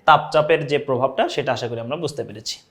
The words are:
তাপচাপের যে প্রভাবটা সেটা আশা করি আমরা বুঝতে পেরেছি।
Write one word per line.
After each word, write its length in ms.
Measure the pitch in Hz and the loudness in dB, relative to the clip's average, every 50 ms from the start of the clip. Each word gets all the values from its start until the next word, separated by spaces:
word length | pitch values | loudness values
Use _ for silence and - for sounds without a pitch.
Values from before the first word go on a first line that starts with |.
| _ - | _ 6
তাপচাপের 540 | 151 143 - - - 156 151 156 165 151 151 135 | 6 6 4 2 2 2 4 4 2 2 2 0
যে 60 | 147 139 147 - | -2 -2 0 0
প্রভাবটা 360 | 131 120 127 170 131 - 247 349 - | 0 0 0 0 0 0 -2 0 0
সেটা 160 | - 131 127 127 | -2 -2 -2 -2
আশা 120 | 120 127 113 | -2 -2 -6
করি 100 | 120 113 113 | -6 -6 -6
আমরা 120 | 117 139 170 175 | -6 -6 -6 -6
বুঝতে 180 | 143 - - 117 101 | -6 -6 -6 -10 -10
পেরেছি। 280 | 104 107 113 - - - _ _ | -10 -14 -12 -12 -12 -12 _ _